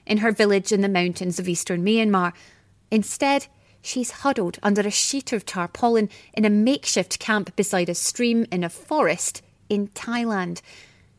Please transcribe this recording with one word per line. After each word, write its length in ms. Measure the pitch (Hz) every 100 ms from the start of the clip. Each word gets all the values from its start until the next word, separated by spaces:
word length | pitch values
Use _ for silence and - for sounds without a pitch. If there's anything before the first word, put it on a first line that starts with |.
| -
in 120 | 214
her 160 | 226
village 400 | 208 208 196 190
in 80 | 202
the 80 | 202
mountains 500 | 185 180 175 180 170
of 80 | 180
eastern 360 | 175 - 175
Myanmar. 500 | 185 226 220 190 175 - - _ _ _ _
Instead, 560 | 220 202 - 277 277 - _ _ _
she's 300 | - 254 240 -
huddled 380 | 277 262 175 -
under 200 | 202 202
a 100 | 202
sheet 420 | - - 277 -
of 100 | 220
tarpaulin 640 | - 190 175 - 240 226 208 - - -
in 100 | 214
a 60 |
makeshift 640 | 208 226 285 - - 180 -
camp 380 | - 214 180 -
beside 340 | 196 185 175
a 60 | 175
stream 500 | - - 240 233 226
in 120 | 180
a 60 | 170
forest 720 | - - 302 185 165 - - - _ _
in 180 | 208 202
Thailand. 760 | - - 240 233 202 175 170 - - - _ _